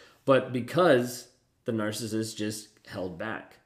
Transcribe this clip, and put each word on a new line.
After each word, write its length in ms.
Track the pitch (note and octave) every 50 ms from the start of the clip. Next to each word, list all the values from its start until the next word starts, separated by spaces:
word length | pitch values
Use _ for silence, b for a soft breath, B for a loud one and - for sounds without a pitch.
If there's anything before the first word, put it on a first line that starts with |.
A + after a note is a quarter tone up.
| B B B B B
but 280 | - C3+ B2+ B2+ B2+ B2
because 760 | B2+ A2+ - - E3 F#3 E3+ C3+ A#2+ B2 A#2+ - - - - _ _ _ _ _ _ _
the 80 | B2+
narcissist 680 | A2+ G#2+ G#2 G#2+ G#2+ G#2+ A#2+ G#2+ A2 A2 A2 A2 -
just 300 | - G#2+ G#2+ G#2+ - - - _ _ _
held 320 | - - G#2 F2+ F#2 F2
back. 400 | E2+ G#2 A2 G2+ - - - - _ _